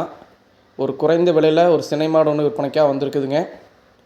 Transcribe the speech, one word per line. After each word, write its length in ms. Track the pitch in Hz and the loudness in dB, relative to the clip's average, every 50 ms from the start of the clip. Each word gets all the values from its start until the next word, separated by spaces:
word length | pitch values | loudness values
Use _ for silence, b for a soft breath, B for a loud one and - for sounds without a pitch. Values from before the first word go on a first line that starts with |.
| 165 - - - - _ _ _ _ _ _ _ _ _ _ - | -4 -6 -10 -18 -20 _ _ _ _ _ _ _ _ _ _ -6
ஒரு 160 | 135 135 131 | -6 -6 -4
குறைந்த 360 | 131 156 151 165 170 175 180 | -2 0 0 2 2 2 2
விலையில 360 | 165 156 156 156 156 160 175 180 | 2 2 4 2 4 4 4 4
ஒரு 140 | 165 143 127 | 4 2 0
சினை 240 | - 156 147 156 160 | -2 -4 -4 -2 0
மாடு 220 | 160 160 156 151 | 2 2 2 2
ஒன்று 160 | 147 151 147 143 | 0 0 -2 -2
விற்பனைக்காக 400 | 147 - 139 139 127 156 151 143 | -2 -4 -6 -4 0 2 2 2
வந்திருக்குதுங்க. 540 | 139 139 143 135 139 147 135 131 139 156 185 - - - - _ _ _ _ _ _ _ b | 2 0 -4 -4 -4 -4 -4 -2 -2 -4 -4 -4 -10 -20 -20 _ _ _ _ _ _ _ b